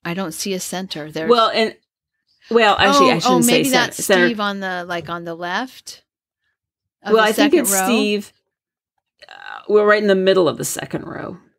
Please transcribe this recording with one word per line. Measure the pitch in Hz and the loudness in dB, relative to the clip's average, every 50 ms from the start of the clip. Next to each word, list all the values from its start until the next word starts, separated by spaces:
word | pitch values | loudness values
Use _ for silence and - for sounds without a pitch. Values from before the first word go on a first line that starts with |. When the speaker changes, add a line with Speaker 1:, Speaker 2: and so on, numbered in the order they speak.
| _ | _
Speaker 1:
I | 170 170 | -8 -8
don't | 185 196 294 320 | -8 -8 -8 -8
see | - - 208 190 | -10 -8 -8 -6
a | 180 | -8
center. | 180 - - 180 190 185 - 160 147 156 | -8 -8 -8 -10 -10 -10 -12 -12 -12 -10
There's | 156 - 160 233 | -8 -6 2 2
Speaker 2:
Well, | 240 240 226 214 | 4 4 4 2
and, | - 220 220 214 - _ _ _ _ _ _ _ _ _ _ _ _ _ _ - | 2 0 -2 -2 -4 _ _ _ _ _ _ _ _ _ _ _ _ _ _ 0
well, | 226 233 226 208 190 - | 2 4 4 4 4 4
actually, | - 196 285 285 - 175 | 2 4 4 4 4 4
Speaker 1:
Oh, | - | 2
Speaker 2:
I | 170 | 0
shouldn't | - | 0
Speaker 1:
oh, | 247 247 - 240 | 2 2 4 4
Speaker 2:
say | 240 240 | 4 2
Speaker 1:
maybe | - - 277 | 2 2 2
Speaker 2:
cen-, | 254 | 0
Speaker 1:
that's | 254 240 - - - - | 0 0 -2 -4 -8 0
Speaker 2:
center. | - 202 185 175 | 0 2 2 4
Speaker 1:
Steve | 175 240 208 | 2 0 -2
on | 208 202 202 196 | -4 -6 -4 -6
the, | 196 190 185 180 175 175 | -8 -8 -8 -8 -8 -8
like, | 180 170 165 - | -8 -8 -8 -8
on | 170 175 170 | -12 -10 -10
the | 170 165 | -12 -12
left | 165 175 175 180 202 247 254 - - _ - - - _ _ _ _ _ _ _ _ _ _ _ _ _ _ _ _ _ _ _ _ _ | -10 -8 -6 -6 -6 -8 -8 -12 -20 _ -20 -20 -20 _ _ _ _ _ _ _ _ _ _ _ _ _ _ _ _ _ _ _ _ _
of | 196 214 | 0 2
Speaker 2:
Well, | 220 214 | 4 4
Speaker 1:
the | 214 | 2
Speaker 2:
I | 220 | 2
think | - 302 294 - | 2 2 4 4
Speaker 1:
second | 339 | 2
Speaker 2:
it's | 254 190 196 | 2 2 0
Speaker 1:
row? | 190 190 | 0 0
Speaker 2:
Steve. | 190 240 220 214 208 208 208 202 - _ _ _ _ _ _ _ _ _ _ _ _ _ _ _ _ _ _ - - | 2 2 0 0 0 -2 -4 -6 -10 _ _ _ _ _ _ _ _ _ _ _ _ _ _ _ _ _ _ -20 -20
Uh, | - 50 50 - 53 57 - - | -20 -20 -18 -16 -16 -16 -6 2
we're | 202 208 208 | 2 4 4
right | 208 208 208 214 | 4 2 2 4
in | 202 | 2
the | 196 | 2
middle | 190 185 190 190 190 180 147 | 2 4 2 4 4 2 2
of | 117 - | 0 -2
the | - | -8
second | - - - - - - - - | -8 -8 -10 -10 -8 -10 -10 -10
row. | - - - - - 180 175 _ _ _ | -10 -14 -12 -12 -14 -14 -16 _ _ _